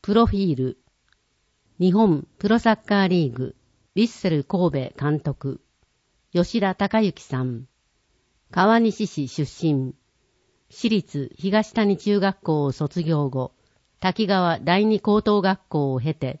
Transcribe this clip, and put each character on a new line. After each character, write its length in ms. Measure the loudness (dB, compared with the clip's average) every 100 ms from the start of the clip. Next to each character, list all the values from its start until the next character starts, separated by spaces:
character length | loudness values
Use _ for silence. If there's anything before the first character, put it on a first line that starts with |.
プ 120 | 2
ロ 120 | 2 4
フ 80 |
ィ 180 | 2 0
ー 40 | 0
ル。 220 | -4 -6 _ _ _ _ _ _ _ _ _ _
日 140 | 2
本 340 | 4 4 2 -2 _
プ 100 | 0
ロ 100 | 2
サ 140 | 2
ッ 120 | 0
カ 180 | 0 0
ー 60 | 2
リ 220 | 2 0
ー 20 |
グ、 220 | -4 -8 -10 _ _ _
ヴ 80 | -2
ィ 20 | -2
ッ 0 |
セ 200 | -2 -2
ル 140 | -2
神 480 | -2 0 0 0 -6
戸 20 | -6
監 220 | -2 -2
督、 400 | -4 -6 -8 -10 _ _ _ _ _ _ _
吉 260 | -2 0 0
田 160 | -2
孝 260 | -2 -2 0
之 220 | 0 -2
さ 220 | -8 -6
ん。 240 | -4 -8 -14 _ _ _ _ _ _ _ _
川 300 | 0 4 4
西 260 | 2 -2 -6
市 220 | -6 -8
出 140 | -6
身。 520 | -6 -2 0 0 -2 -10 _ _ _ _ _ _ _
私 200 | -6 0
立 420 | 0 -2 -8 -8 -6
東 340 | -2 0 0
谷 220 | 0 0 0
中 220 | 0 0
学 220 | 0 -2
校 240 | -2 0
を 80 | 0
卒 320 | -2 -4 -4
業 240 | -2 0 -2
後、 240 | -4 -8 _ _ _ _ _
滝 280 | -4 -2 0
川 320 | 2 0 -2
第 240 | 0 2
二 160 | 2 0
高 220 | 2 0
等 180 | 2 2
学 260 | 0 -2 _
校 260 | -2 -2
を 60 | -2
経 160 | -4
て 240 | -4 -8 -8